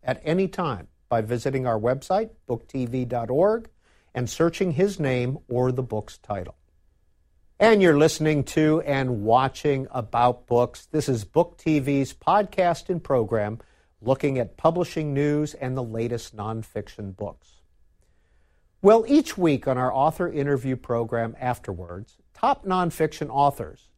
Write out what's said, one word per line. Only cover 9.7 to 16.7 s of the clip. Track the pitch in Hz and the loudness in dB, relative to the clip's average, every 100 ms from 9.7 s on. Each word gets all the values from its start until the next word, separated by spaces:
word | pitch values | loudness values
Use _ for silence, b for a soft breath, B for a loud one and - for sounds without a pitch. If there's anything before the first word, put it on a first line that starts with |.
| 135 131 | -2 -4
About | 127 107 120 123 123 - | -8 -4 2 2 2 0
Books. | 120 120 - - | 2 2 -4 -6
This | 156 139 | -4 -2
is | 117 | -2
Book | 101 156 175 - | 0 0 0 -2
T | 170 151 | 0 0
V's | 135 139 131 | 2 0 -2
podcast | - - 202 196 - 175 165 - | -4 2 2 2 0 0 0 -4
and | 175 | -6
program | - 131 104 110 104 113 b b b b | 0 0 0 -2 -2 -6 b b b b
looking | 107 131 143 131 | -2 0 0 -2
at | 113 - | -6 0
publishing | 160 175 165 165 151 | 0 2 -2 -4 -2
news | 139 147 147 151 | 0 2 0 -2
and | - 131 131 | -6 -6 -6
the | |
latest | 120 113 117 120 - 107 | -6 -4 -4 -4 -8 -10
nonfiction | 107 113 - | -8 -6 -8